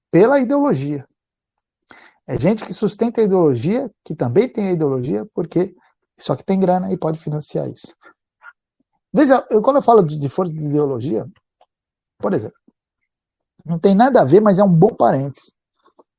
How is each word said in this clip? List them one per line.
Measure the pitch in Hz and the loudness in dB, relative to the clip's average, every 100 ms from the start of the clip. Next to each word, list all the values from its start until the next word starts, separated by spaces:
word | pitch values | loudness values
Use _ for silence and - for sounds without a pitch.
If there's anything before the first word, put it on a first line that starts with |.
| - | 0
pela | 165 226 285 | 4 4 4
ideologia. | 240 285 285 151 143 143 - _ _ _ _ _ _ _ _ - - _ - | 0 0 0 -2 -4 -8 -12 _ _ _ _ _ _ _ _ -20 -20 _ -10
É | 135 | -2
gente | 165 226 - | 0 -2 -6
que | |
sustenta | 180 202 - 233 233 | -4 -4 -2 -4 0
a | 214 | 0
ideologia, | 185 160 120 143 233 269 _ - | 2 2 0 -2 -4 -6 _ -14
que | 160 | -6
também | 123 135 254 | -2 0 0
tem | 233 196 | -2 -4
a | |
ideologia, | 175 147 131 127 202 214 | -2 -2 -2 -4 -6 -8
porque, | - 175 160 190 - _ _ _ _ | -10 -6 -4 -4 -8 _ _ _ _
só | - 139 | -8 -6
que | - | -2
tem | 190 | 0
grana | 180 185 190 | 0 0 -2
e | 185 | -6
pode | 160 160 | -6 -6
financiar | - 151 - 80 135 | -8 -10 -8 -8 -8
isso. | 123 - _ _ _ _ _ - _ _ _ _ _ _ | -12 -20 _ _ _ _ _ -20 _ _ _ _ _ _
Veja, | 190 285 254 - | 0 2 2 2
eu, | 220 | -2
quando | 208 277 | 0 0
eu | |
falo | - 233 | 4 4
de, | 156 151 | 2 -2
de | 139 | -6
força | - 185 | -4 -6
de | 156 | -6
ideologia, | 147 147 139 127 131 110 131 - _ _ _ _ _ _ _ _ | -4 -2 -2 -4 -6 -6 -8 -16 _ _ _ _ _ _ _ _
por | 208 | -4
exemplo, | 160 - _ _ _ _ _ _ _ _ _ _ _ 151 | -4 -6 _ _ _ _ _ _ _ _ _ _ _ -8
não | 165 | 0
tem | 196 | 2
nada | 196 262 233 | 4 4 4
a | 135 | 4
ver, | 180 | 4
mas | 214 185 | 4 2
é | |
um | 202 | 4
bom | 165 214 - | 4 4 4
parênteses. | 165 143 139 - - _ _ _ _ _ _ | 0 2 -4 -10 -20 _ _ _ _ _ _